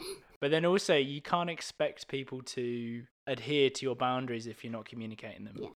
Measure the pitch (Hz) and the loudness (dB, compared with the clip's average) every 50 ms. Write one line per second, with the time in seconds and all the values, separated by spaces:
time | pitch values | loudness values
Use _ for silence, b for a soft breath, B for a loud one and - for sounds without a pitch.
0 | B 381 381 B B B B - 143 143 156 160 170 175 185 202 - - 165 143 | B -12 -12 B B B B -2 2 4 4 4 6 4 4 4 4 6 6 6
1 | 135 139 143 147 - - 175 175 170 170 165 - - - - - 151 143 - - | 4 2 -2 -6 0 0 2 2 2 0 -4 -6 -8 -10 -2 0 0 0 0 -6
2 | - - 135 135 135 - 135 131 131 - - 127 120 120 120 120 117 117 117 120 | -10 -6 -6 -6 -4 -6 -8 -10 -8 -6 -4 -2 -2 -2 -2 -2 -4 -4 -6 -8
3 | 131 - _ _ - 139 131 127 110 135 147 143 139 131 131 - 135 131 120 123 | -10 -14 _ _ -4 -4 -4 -2 0 2 6 6 6 6 6 2 -2 -2 0 2
4 | 127 127 127 127 131 123 120 113 113 117 110 - - 117 117 110 107 - 113 113 | 2 2 2 2 0 -2 -4 -4 -4 -8 -10 -10 -8 -6 -6 -6 -8 -10 -10 -8
5 | 113 110 110 - 117 107 - - 104 101 104 - - - - | -8 -8 -8 -10 -12 -12 -12 -12 -12 -12 -8 -8 -10 -10 -10